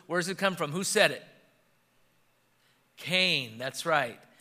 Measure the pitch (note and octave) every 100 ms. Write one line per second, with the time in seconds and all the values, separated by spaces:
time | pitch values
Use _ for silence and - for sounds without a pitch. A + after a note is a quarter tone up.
0 | - F3 F3 F#3 F#3+ E3+ D3 E3+ G3 G#3
1 | D#3+ A#2+ - - _ _ _ _ _ _
2 | _ _ _ _ _ _ _ _ _ -
3 | C#3 F#3 F#3 D3+ A#2+ A2+ C3 - E3 D3+
4 | B2 F#2+ - _